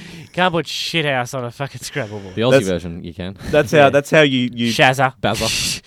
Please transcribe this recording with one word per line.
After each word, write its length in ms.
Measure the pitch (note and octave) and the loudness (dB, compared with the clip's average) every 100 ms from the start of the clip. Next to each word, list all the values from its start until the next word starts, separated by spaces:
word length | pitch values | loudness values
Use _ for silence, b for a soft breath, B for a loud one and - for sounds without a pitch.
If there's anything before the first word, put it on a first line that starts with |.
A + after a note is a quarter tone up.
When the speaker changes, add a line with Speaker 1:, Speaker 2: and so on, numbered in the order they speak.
| B E3+ | B -18
Speaker 1:
you 80 | C3 | -8
can't 200 | - F#3 | 0 0
put 140 | E3 D3 | 0 -4
shithouse 680 | - - E3 D3 C3 A#2+ C3+ | -6 -4 -2 0 -2 -4 -6
on 80 | |
a 60 | A#2+ | -8
fucking 300 | - C#3 B2 | -8 -10 -10
Scrabble 400 | - D3 G#2+ G#2 | -10 -8 -8 -10
board. 140 | G2 | -8
Speaker 2:
The 80 | G2 | -2
Aussie 80 | A#2+ | 4
Speaker 3:
That's, 140 | C3 F#2+ | 4 4
Speaker 2:
version, 340 | F2 E2+ E2+ | -2 -4 -10
you 120 | E2+ | -12
can. 220 | - F2+ G2+ - | -10 -12 -10 0
Speaker 3:
that's 220 | D3+ A#2 | 0 4
how, 60 | D#3 | 6
Speaker 1:
Yeah. 120 | C#3 | 6
Speaker 3:
that's 200 | C#3 C#3 | 4 2
how 100 | D#3+ | 4
you, 280 | D3 C3 B2 | 4 2 -2
you 200 | A#2 A#2 | -2 -2
Speaker 1:
Shazza. 420 | A2 C#3 C3 C3 - | 2 2 4 0 0
Speaker 2:
Bazza. 600 | A2 G2+ A2 - - - | -4 -2 -2 -2 -4 -6